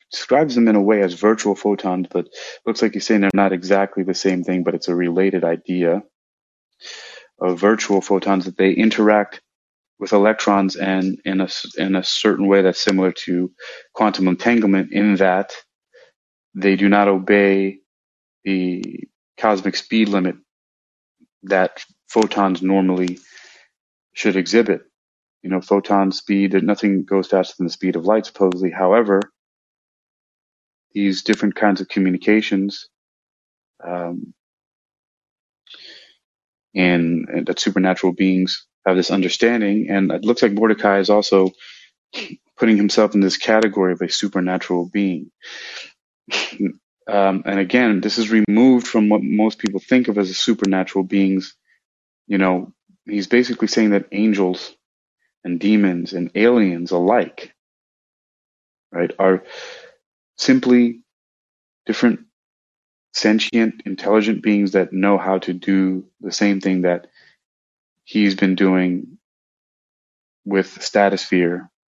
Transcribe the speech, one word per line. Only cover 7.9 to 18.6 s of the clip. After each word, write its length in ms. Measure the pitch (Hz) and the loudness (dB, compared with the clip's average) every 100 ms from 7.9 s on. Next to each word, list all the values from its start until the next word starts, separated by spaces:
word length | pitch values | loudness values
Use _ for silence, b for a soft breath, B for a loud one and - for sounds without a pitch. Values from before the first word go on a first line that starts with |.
| 98 | -2
photons, 440 | - 95 98 95 | 0 -2 0 -2
that 120 | 90 - | -2 0
they 160 | 95 | 0
interact 680 | 90 110 113 107 107 101 - _ _ _ _ _ - | 2 2 2 4 2 0 -8 _ _ _ _ _ -12
with 140 | 98 | 0
electrons 640 | 104 104 110 110 98 98 - | 2 4 2 0 2 0 -2
and 440 | 98 95 95 92 | -2 -2 -2 -4
in 160 | 92 95 | -4 -4
a 40 | |
s-, 300 | 92 - - - | -4 -8 -10 -6
in 200 | 95 92 | -2 -2
a 80 | |
certain 420 | 92 - 107 95 98 | -2 -2 0 0 2
way 160 | 98 | 4
that's 180 | 92 - | 4 0
similar 320 | - 95 92 | 0 0 0
to 400 | - - 90 90 - B B B | -2 -4 -4 -4 -8 B B B
quantum 340 | - 107 95 92 | -2 -2 0 0
entanglement, 640 | 85 117 117 104 95 95 | 0 0 2 2 0 0
in 240 | 104 104 95 | 0 2 2
that 360 | 95 92 - - - _ _ b b _ _ _ _ | 2 2 -2 -10 -20 _ _ b b _ _ _ _
they 220 | - 98 92 | -2 0 2
do 120 | 101 | 4
not 200 | 104 101 | 4 4
obey 680 | 95 95 104 98 98 98 - _ _ _ _ _ _ | 2 2 4 4 2 0 -6 _ _ _ _ _ _
the 380 | 98 92 | -4 -2